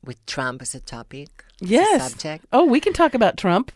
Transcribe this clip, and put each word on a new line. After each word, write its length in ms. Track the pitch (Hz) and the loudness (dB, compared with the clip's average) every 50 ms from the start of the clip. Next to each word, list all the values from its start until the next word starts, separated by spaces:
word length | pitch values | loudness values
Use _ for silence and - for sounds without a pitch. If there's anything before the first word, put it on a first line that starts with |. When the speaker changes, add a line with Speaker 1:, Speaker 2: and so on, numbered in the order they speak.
| - | -16
Speaker 1:
with 200 | 131 120 _ _ | -16 -18 _ _
Trump 360 | - - - 131 127 123 131 | -10 -6 -6 -4 -6 -6 -8
as 120 | 127 - - | -12 -12 -12
a 40 | 131 | -12
topic, 640 | - - - 117 117 _ - 135 147 - _ - _ _ _ _ | -14 -14 -16 -16 -16 _ -18 -18 -18 -20 _ -20 _ _ _ _
as 60 | - 180 | -4 2
a 20 | |
Speaker 2:
Yes. 400 | 214 277 359 427 403 269 - - | 2 4 4 4 2 2 0 -4
Speaker 1:
subject. 340 | - - - 156 151 160 _ _ | -10 -10 -10 -10 -10 -10 _ _
Speaker 2:
Oh, 140 | - 247 349 | 2 4 4
we 140 | 320 233 294 | 6 4 4
can 140 | - 427 359 | 2 0 2
talk 200 | - 339 302 - | 2 2 2 4
about 240 | 254 220 185 - | 2 2 2 2
Trump. 340 | - - 190 170 185 262 - - | 0 0 0 2 0 0 -4 -12